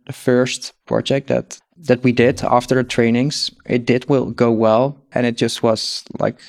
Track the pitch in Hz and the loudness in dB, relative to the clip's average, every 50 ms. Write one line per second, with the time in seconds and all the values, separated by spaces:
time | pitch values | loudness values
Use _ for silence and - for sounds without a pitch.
0 | _ - 131 - - - 123 123 127 127 - - - - - _ _ - - - | _ -16 -14 -6 -2 0 2 2 2 0 -4 -8 -12 -14 -18 _ _ -4 -4 -4
1 | - - 139 139 143 - - - - - - - _ _ _ _ 170 139 127 123 | -2 0 -2 -4 -2 -2 -4 -4 -4 -6 -14 -20 _ _ _ _ 0 0 0 2
2 | 127 127 117 120 117 123 127 - - - 120 123 - - 131 131 123 127 - - | 2 0 2 4 2 2 2 0 -2 0 0 0 2 2 0 0 0 -2 0 0
3 | 117 117 113 120 127 147 - - - - - _ _ - - 123 120 - 120 127 | 2 2 2 2 0 -2 -2 -4 -6 -8 -10 _ _ -4 -4 -2 0 0 -2 -2
4 | - - 143 131 123 123 117 - 120 117 117 110 113 110 110 113 127 139 147 _ | 0 0 0 0 0 -2 -2 0 2 2 2 2 4 4 4 4 2 0 -4 _
5 | _ _ - 123 123 120 117 - 113 117 - - - 117 110 107 - - - - | _ _ -4 -2 -2 -2 -2 0 -2 -2 -2 -2 0 0 0 0 -2 -8 -8 -10
6 | - - - - - - - _ - | -12 -12 -8 -4 -4 -4 -4 _ -14